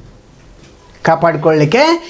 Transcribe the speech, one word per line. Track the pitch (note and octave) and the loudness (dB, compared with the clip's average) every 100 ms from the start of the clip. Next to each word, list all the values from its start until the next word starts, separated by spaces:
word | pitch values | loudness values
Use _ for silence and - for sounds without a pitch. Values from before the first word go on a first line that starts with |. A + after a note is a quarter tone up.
| - - _ - - - - - - - | -20 -20 _ -20 -20 -20 -20 -20 -20 -6
ಕಾಪಾಡಿಕೊಳ್ಳಲಿಕ್ಕೆ | - D#3+ E3+ D3+ D#3+ D#3 D3+ A#3 D#4 E4+ | -2 0 0 0 0 0 0 2 0 0